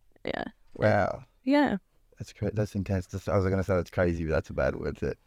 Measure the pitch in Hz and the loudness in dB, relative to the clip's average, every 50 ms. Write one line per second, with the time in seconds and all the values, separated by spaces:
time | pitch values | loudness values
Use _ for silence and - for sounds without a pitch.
0 | _ _ - _ - - - - - - - _ _ - - - - 107 104 104 | _ _ -20 _ -8 -6 -6 -6 -6 -10 -12 _ _ -18 -6 0 2 4 4 4
1 | 92 - - - - _ _ _ - 262 285 294 285 - 202 185 _ _ _ _ | 2 0 -2 -6 -12 _ _ _ -2 2 4 4 4 2 0 -2 _ _ _ _
2 | _ _ _ - - - - - 110 95 - 107 101 - - 101 92 - 98 92 | _ _ _ -16 -16 -16 -8 -4 -4 -2 0 -2 -2 -2 -2 -4 -2 0 -2 -2
3 | 90 - - 95 - - 82 104 92 95 92 98 90 - 95 90 82 - - 98 | -2 -4 -8 -8 -4 0 2 2 2 2 2 0 2 2 0 0 0 -2 0 0
4 | 90 87 85 82 82 78 76 - - - - - 65 67 - - 78 76 - - | 2 2 2 0 -2 0 0 0 -2 -2 -2 0 0 0 0 -2 -6 -6 -6 -4
5 | - 69 - _ _ | -4 -6 -6 _ _